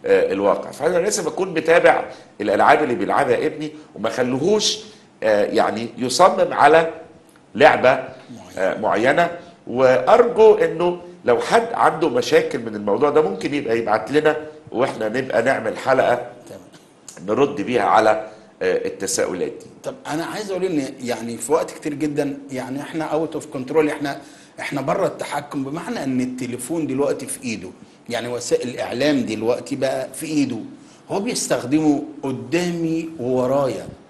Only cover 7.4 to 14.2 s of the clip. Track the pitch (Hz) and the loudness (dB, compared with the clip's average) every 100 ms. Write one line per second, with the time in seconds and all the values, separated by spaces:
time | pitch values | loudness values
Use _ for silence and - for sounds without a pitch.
7.4 | _ 104 143 113 123 135 - - - - | _ 4 6 6 4 4 -2 -16 -20 -20
8.4 | - - 92 - 104 98 123 156 170 - | -14 -4 -2 0 0 2 2 2 0 -4
9.4 | - - - 120 131 127 - 220 240 - | -18 -20 -8 4 4 6 6 6 6 6
10.4 | 220 147 160 160 175 175 - - 123 117 | 8 8 2 0 -2 -2 -12 -4 0 2
11.4 | - 214 233 - 135 160 160 123 120 160 | 4 2 2 2 0 2 0 0 2 2
12.4 | - 131 113 104 104 104 147 143 156 190 | 2 -6 -6 -6 -2 2 2 2 0 -4
13.4 | 156 143 110 117 101 107 - 143 | -4 -4 -2 -2 2 0 2 2